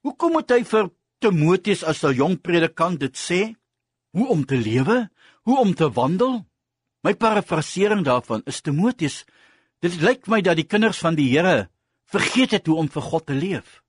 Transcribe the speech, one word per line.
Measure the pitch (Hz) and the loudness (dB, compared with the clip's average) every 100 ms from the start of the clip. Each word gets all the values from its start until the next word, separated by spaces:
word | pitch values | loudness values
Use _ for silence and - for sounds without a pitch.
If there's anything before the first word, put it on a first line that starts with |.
Hoekom | 277 - 339 | -10 -4 0
moet | 320 - | 0 2
hy | 247 | 0
vir | 226 220 190 _ _ _ | 2 0 0 _ _ _
Timoteus | 214 170 151 185 208 185 | 0 2 2 2 0 -2
as | 160 156 | -2 -2
'n | 156 | 0
jong | 127 143 185 | 2 0 0
predikant | - 170 165 - 165 170 | 0 0 0 0 -2 -2
dit | 135 - | -6 -8
sê? | - 180 220 226 _ _ _ _ _ | -4 -2 -2 -6 _ _ _ _ _
Hoe | 170 269 | -4 0
om | 185 | 0
te | 135 135 | 0 -2
lewe? | 107 117 135 247 220 _ _ _ | 0 0 2 0 -2 _ _ _
Hoe | - 269 | 0 2
om | 220 | 2
te | 151 160 | 2 0
wandel? | 117 131 180 254 247 - _ _ _ _ _ | 0 0 0 0 -2 -8 _ _ _ _ _
My | - 208 | -4 0
parafrasering | 226 208 - 160 147 175 202 208 | 0 0 0 -4 -4 0 0 2
daarvan | 143 123 - 110 - | 2 0 0 -6 -6
is | - | -8
Timoteus, | - 143 220 247 147 - - _ _ _ _ _ | -4 0 0 0 -6 -6 -18 _ _ _ _ _
dit | 175 175 | -6 0
lyk | 175 262 - | 0 0 0
my | 220 | 0
dat | 185 165 | 2 0
die | |
kinders | 156 208 220 - | 0 0 0 0
van | 165 160 | -2 0
die | 135 | 2
Here | 135 180 143 95 _ _ _ _ | 2 2 0 -2 _ _ _ _
vergeet | 196 - 233 254 196 | -4 -2 0 0 0
het | - | 0
hoe | 156 | 0
om | 151 | -2
vir | 151 | -6
God | 123 165 - | -4 -6 -2
te | 139 | -4
leef. | 180 165 - - | -2 -6 -8 -20